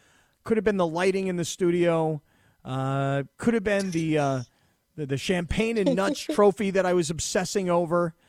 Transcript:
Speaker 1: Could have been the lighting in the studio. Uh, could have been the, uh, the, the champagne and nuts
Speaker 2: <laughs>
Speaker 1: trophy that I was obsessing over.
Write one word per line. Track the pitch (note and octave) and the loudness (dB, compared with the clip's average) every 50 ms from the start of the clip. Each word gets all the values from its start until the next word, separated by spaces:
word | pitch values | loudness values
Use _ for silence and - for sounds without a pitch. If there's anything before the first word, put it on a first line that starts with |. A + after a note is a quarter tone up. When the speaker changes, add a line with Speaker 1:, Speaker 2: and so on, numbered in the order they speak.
| _ _ _ _ _ _ _ _ - | _ _ _ _ _ _ _ _ -4
Speaker 1:
Could | - A3+ | -2 0
have | A3 F#3+ | 2 2
been | G#3+ G3+ F#3+ | 2 2 2
the | F3 | 0
lighting | E3 D#3 E3+ F#3 G3 F#3 G3 F#3+ F#3+ | 0 0 0 0 0 0 0 -2 -2
in | F3+ | -2
the | F3 E3 | -2 -4
studio. | - - - F#3 F3 F3 F3 E3+ E3+ E3 E3 D#3+ D#3 D#3 D3 - _ _ _ _ _ _ _ - | -4 -4 0 0 2 2 4 4 2 2 2 2 0 -2 -4 -8 _ _ _ _ _ _ _ -10
Uh, | B2 C3 C3+ C3 C3+ C3+ C#3 C#3 C#3 C#3 C#3 C3+ - _ | -8 -6 -4 -4 -2 -2 -2 -2 0 -2 -2 -4 -6 _
could | - - A#3+ A3+ | -4 0 0 0
have | A#3 F#3+ | 2 2
been | G#3+ G3+ G3 G3 F#3+ E3 | 0 0 0 0 -2 -2
the, | E3 D#3+ D#3+ D#3 D3+ | -2 0 0 2 2
uh, | C#3+ C#3 C3+ B2+ A#2+ - _ _ _ _ _ _ _ _ _ | 2 0 0 -2 -4 -8 _ _ _ _ _ _ _ _ _
the, | - D3+ | -10 -6
the | C3 C#3 | -4 -4
champagne | C3 - - F#3 F3+ F3+ D3 - - A3 A3+ A#3 A3 | -4 -2 -2 -2 -2 -2 -2 -2 -2 -2 0 0 0
and | F#3+ F3+ F3 | 2 2 2
nuts | F#3 G3 G3 D4 - | 2 0 0 -2 -4
Speaker 2:
<laughs> | - - D#4 | -6 -2 2
Speaker 1:
trophy | - G#3 G#3 F#3 - G#3+ G3 F3+ | 4 4 4 4 2 0 0 2
that | G3 F3+ | 2 2
I | F3+ F3+ | 2 2
was | F3+ E3+ C#3+ | 2 0 0
obsessing | E3+ D3 - - - G#3 F3+ - - G#3 F#3 F3+ | -4 -6 -6 -4 -2 -2 -2 -2 -2 -2 0 2
over. | F3 F3 F3 D3+ E3+ F3 F3 E3 - _ _ | 2 2 2 2 0 0 0 0 -4 _ _